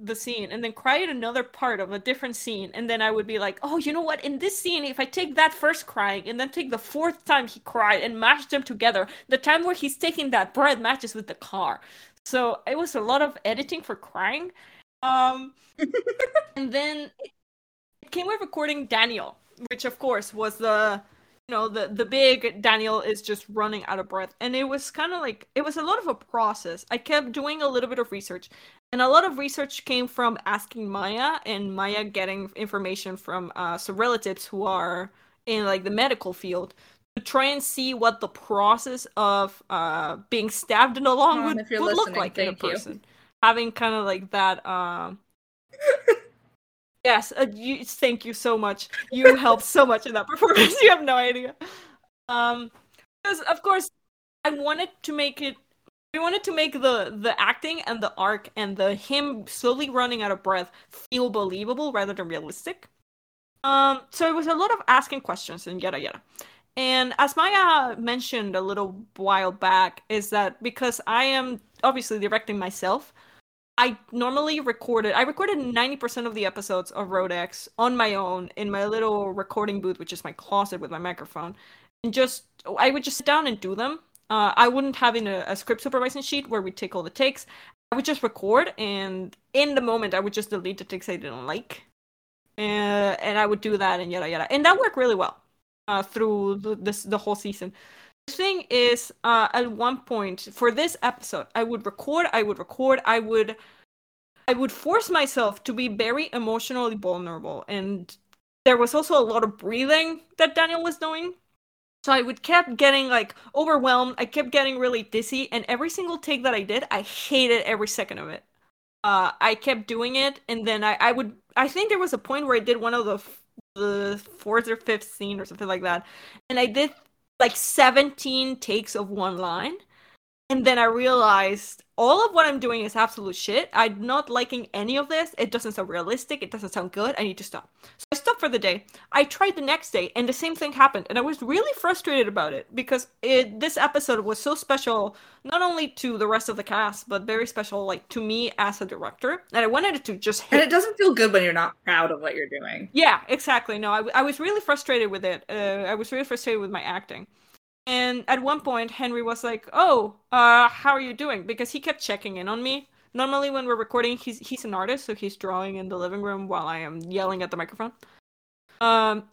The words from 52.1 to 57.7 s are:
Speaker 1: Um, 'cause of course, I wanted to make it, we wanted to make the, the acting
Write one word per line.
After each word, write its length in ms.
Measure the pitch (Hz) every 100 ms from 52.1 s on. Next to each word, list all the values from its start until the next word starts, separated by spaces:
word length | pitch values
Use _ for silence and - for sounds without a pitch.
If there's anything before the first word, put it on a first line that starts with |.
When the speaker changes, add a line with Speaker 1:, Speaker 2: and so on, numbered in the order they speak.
| _ -
Speaker 1:
Um, 420 | 240 240 240 233 - _ _ _ _
'cause 160 | 403 339
of 200 | - 320
course, 280 | - 381 - - _ _ _ _
I 60 | 302
wanted 400 | 294 285 311 359 _
to 100 | -
make 300 | 294 285 -
it, 140 | 285 180 _ _ _ _ _
we 60 | 320
wanted 240 | 339 403
to 100 | 403
make 200 | 320 311
the, 420 | 269 262 233 185 214
the 160 | 226 -
acting 400 | 202 247 311